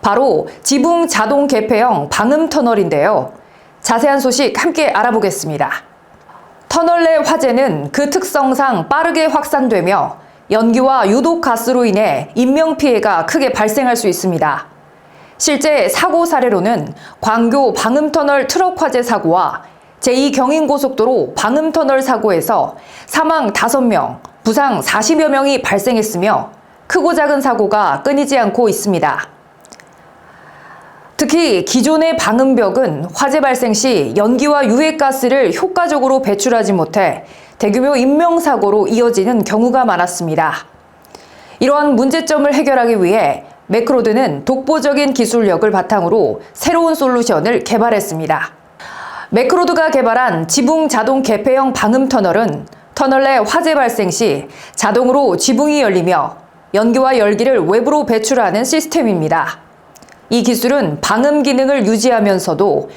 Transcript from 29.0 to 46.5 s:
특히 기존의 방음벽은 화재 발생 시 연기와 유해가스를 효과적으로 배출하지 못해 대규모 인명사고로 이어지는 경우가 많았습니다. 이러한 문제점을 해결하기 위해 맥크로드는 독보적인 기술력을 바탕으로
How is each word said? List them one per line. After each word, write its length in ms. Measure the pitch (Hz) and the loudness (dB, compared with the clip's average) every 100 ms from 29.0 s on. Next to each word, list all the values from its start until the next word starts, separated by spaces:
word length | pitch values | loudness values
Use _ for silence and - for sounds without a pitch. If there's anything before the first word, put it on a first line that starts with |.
| 147 131 - - - - - - - - - - - - - - - - - - - - | 0 -4 -8 -18 -20 -20 -20 -20 -20 -20 -20 -20 -20 -20 -20 -20 -20 -20 -20 -20 -20 -6
특히 480 | 302 311 330 196 - | 0 2 2 0 0
기존의 500 | 254 240 311 320 320 | 0 2 2 0 0
방음벽은 920 | - 226 269 247 202 196 254 151 165 | 0 2 2 2 2 0 -2 -2 -8
화재 280 | - 277 302 | -4 -2 0
발생 340 | 269 247 240 | 0 0 0
시 400 | 214 262 214 135 139 | 0 0 0 0 0
연기와 480 | 208 254 294 294 | 2 2 2 2
유해가스를 880 | 262 233 311 311 277 269 247 269 226 | 2 2 0 0 0 0 0 2 2
효과적으로 680 | - 370 370 349 294 262 269 | 0 -2 -2 0 0 0 0
배출하지 500 | 233 202 247 233 196 | 0 -2 0 0 0
못해 540 | 190 156 202 180 131 - - - - | 0 0 0 0 -2 -10 -20 -20 -4
대규모 360 | 208 214 269 | 0 0 0
인명사고로 920 | 285 254 294 339 339 339 254 202 208 196 | 2 2 2 2 2 0 0 2 2 2
이어지는 580 | 226 233 214 190 247 | 2 2 2 0 0
경우가 400 | 208 214 240 262 | 0 0 2 2
많았습니다. 680 | 247 175 175 - 170 156 160 - - - - - - - - - - - | 0 0 -2 -2 -4 -2 -2 -4 -12 -20 -20 -20 -20 -20 -20 -20 -20 -2
이러한 360 | 254 285 294 | 0 2 2
문제점을 560 | 254 269 320 320 302 285 | 2 2 0 0 0 2
해결하기 500 | 269 277 262 233 220 | 2 2 0 2 0
위해 400 | 175 214 160 - - - - | 2 2 0 -2 -10 -20 -4
맥크로드는 800 | 220 233 262 226 214 170 143 143 | -2 0 0 2 0 0 -2 -4
독보적인 680 | 262 269 311 277 277 285 | -4 0 -2 0 0 0
기술력을 580 | 262 233 233 214 175 214 | 0 0 2 2 2 0
바탕으로 680 | 196 180 214 170 220 147 - - | 0 0 -2 0 0 0 -2 -12